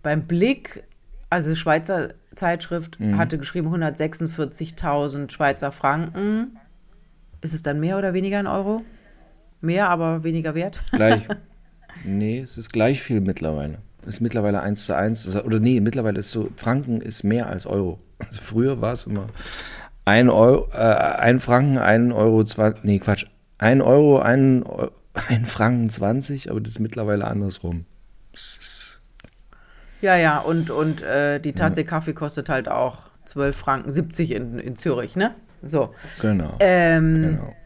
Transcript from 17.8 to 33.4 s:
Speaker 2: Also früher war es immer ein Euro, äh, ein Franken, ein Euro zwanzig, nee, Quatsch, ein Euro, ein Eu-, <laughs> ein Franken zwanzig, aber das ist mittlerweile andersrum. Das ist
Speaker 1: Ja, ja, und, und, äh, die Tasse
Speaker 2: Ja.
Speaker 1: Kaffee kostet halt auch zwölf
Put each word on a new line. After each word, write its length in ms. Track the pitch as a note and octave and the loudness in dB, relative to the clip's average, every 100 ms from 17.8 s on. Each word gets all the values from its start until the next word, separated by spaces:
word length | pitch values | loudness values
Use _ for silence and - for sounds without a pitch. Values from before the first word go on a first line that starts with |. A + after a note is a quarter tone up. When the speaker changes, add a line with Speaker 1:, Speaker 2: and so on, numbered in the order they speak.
| F#2 D#2+ _ _ | -4 -6 _ _
Speaker 2:
Also 220 | - - | -16 -14
früher 400 | - A2 B2+ B2+ | -6 0 0 0
war 100 | A2 | -4
es 140 | A#2+ - | -6 -6
immer 220 | G#2 G#2+ - - - - - - - | -8 -8 -14 -14 -14 -16 -18 -20 -4
ein 260 | - G#2+ B2 | 4 6 8
Euro, 380 | G#2 A#2 C#3 - | 8 8 6 2
äh, 60 | - | 2
ein 600 | A2+ G#2 C#2+ - A#2 B2+ | 4 4 2 2 4 4
Franken, 380 | - B2 C#3+ C3 | 4 4 4 2
ein 340 | G2 A2+ A#2+ | 4 4 4
Euro 320 | A2+ A2 A2 | 4 4 4
zwanzig, 400 | G#2+ - G#2+ G#2+ | 2 2 2 2
nee, 160 | G2+ G2+ | 0 2
Quatsch, 260 | - G2+ - _ _ _ | 2 -2 -2 _ _ _
ein 220 | G#2+ C3+ | 4 4
Euro, 380 | - C#3 D3 C#3 | 6 8 8 6
ein 440 | A2+ C3 C3+ B2+ | 6 4 6 4
Eu-, 260 | - - - - _ | 0 -6 -8 -8 _
<laughs> 160 | - - | -10 -2
ein 160 | A2+ A#2+ | 0 0
Franken 440 | - G#2+ B2 A2+ | 0 2 2 0
zwanzig, 600 | - G2 B2+ C3+ C#3 - | -2 -2 -2 -4 -10 -6
aber 100 | A2 | -6
das 120 | A2 | -6
ist 80 | A2+ | -6
mittlerweile 460 | A2 A#2 G#2 G#2 G#2+ | -6 -4 -2 -2 -2
andersrum. 600 | G#2 G2 F#2 F2 E2+ E2+ - - - - | -2 -4 -4 -6 -6 -10 -20 -20 -20 -20
Das 240 | - - - | -16 -14 -12
ist 400 | - - - - _ - - _ - - - - - - | -10 -10 -12 -20 _ -20 -20 _ -20 -20 -20 -20 -20 -2
Speaker 1:
Ja, 160 | G3 F3+ | 4 4
ja, 220 | D#3+ D3 | 4 2
und, 300 | - E3 E3 | 0 -2 0
und, 320 | C3 D#3 D3+ | -2 -2 -2
äh, 380 | - C3+ C#3+ D3 | -2 0 0 -2
die 140 | D#3 | -6
Tasse 280 | C#3 D#3+ D#3+ | 0 0 0
Speaker 2:
Ja. 60 | D#3 | -4
Speaker 1:
Kaffee 260 | D#3+ D#3+ | -4 -6
kostet 360 | D#3 D3 D3 C3+ | -8 -8 -8 -4
halt 180 | C3+ A2+ | -4 -2
auch 360 | - B2+ - - _ | -2 -2 -4 -20 _
zwölf 320 | - C#3 | -14 -2